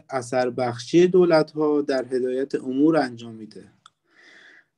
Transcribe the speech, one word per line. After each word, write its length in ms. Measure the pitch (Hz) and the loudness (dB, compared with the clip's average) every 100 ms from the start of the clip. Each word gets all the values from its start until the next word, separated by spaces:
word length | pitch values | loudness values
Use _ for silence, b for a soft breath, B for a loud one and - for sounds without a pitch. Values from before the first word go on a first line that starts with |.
| - | -4
اثر 400 | 135 120 127 123 | -10 -4 -2 -2
بخشی 580 | 123 123 120 - 165 180 | -2 -4 -6 0 4 4
دولت‌ها 760 | 185 175 160 156 151 156 147 | 6 4 4 2 0 0 0
در 240 | 143 135 123 | 0 -2 -2
هدایت 500 | 131 127 127 139 139 | -4 -2 -4 -4 -6
امور 420 | 131 131 151 160 | -4 2 2 2
انجام 380 | 127 120 117 110 | 0 -6 -16 -16
می‌ده. 280 | 107 95 90 _ _ _ _ b b b b b b | -18 -20 -20 _ _ _ _ b b b b b b